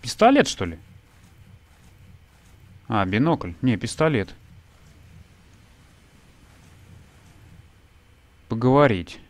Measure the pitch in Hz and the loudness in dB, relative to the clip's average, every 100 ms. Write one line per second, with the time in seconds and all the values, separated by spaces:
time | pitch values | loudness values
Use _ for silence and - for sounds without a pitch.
0 | - - 226 277 - - 90 82 - - | -12 2 4 4 0 -2 -8 -10 -20 -20
1 | - - - - - - _ - - - | -20 -20 -20 -20 -20 -20 _ -20 -20 -20
2 | - - - _ - - - - - 110 | -20 -20 -20 _ -20 -20 -20 -20 -8 -4
3 | 95 104 147 160 90 82 127 107 117 - | -2 0 0 -2 -4 -4 -2 -2 -4 -2
4 | 160 135 95 - - - - _ - - | 0 0 -4 -12 -20 -20 -20 _ -20 -20
5 | - - - - - - - - - - | -20 -20 -20 -20 -20 -20 -20 -20 -20 -20
6 | _ - - - - - - - - - | _ -20 -20 -20 -20 -20 -20 -20 -20 -20
7 | - - - - - - - - _ - | -20 -20 -20 -20 -20 -20 -20 -20 _ -20
8 | _ - _ _ - 110 123 135 147 101 | _ -20 _ _ -12 -4 2 4 4 2
9 | 82 - - | -6 -16 -20